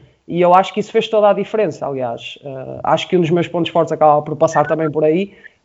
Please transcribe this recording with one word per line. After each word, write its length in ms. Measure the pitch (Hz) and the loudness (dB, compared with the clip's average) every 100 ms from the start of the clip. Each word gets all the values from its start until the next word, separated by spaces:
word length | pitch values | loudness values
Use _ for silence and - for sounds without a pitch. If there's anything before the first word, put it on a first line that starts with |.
| _ _ - | _ _ -8
E 120 | 170 | 0
eu 140 | 175 | 4
acho 180 | 180 285 | 4 4
que 80 | 214 | -4
isso 120 | 208 | -2
fez 160 | 226 214 | -2 0
toda 220 | 220 208 | 2 2
a 40 | |
diferença, 540 | 202 196 220 185 - 135 | 2 -2 -2 -2 -4 -8
aliás. 500 | 135 123 117 127 - | -6 -6 -8 -14 -16
Eh, 360 | 143 135 131 131 | -14 -14 -14 -6
acho 240 | - 160 - | -2 -2 0
que 100 | 180 | 0
um 40 | |
dos 100 | 160 | 2
meus 160 | 175 160 | 0 0
pontos 240 | 175 165 | -4 -2
fortes 200 | 170 156 | 0 0
acaba 300 | 160 156 147 | 4 4 4
por 140 | 151 151 | 0 0
passar 320 | 160 147 151 | 0 2 0
também 240 | 160 156 | 0 -2
por 120 | 147 | 0
aí, 300 | 156 170 202 - - _ | 0 0 -2 -10 -20 _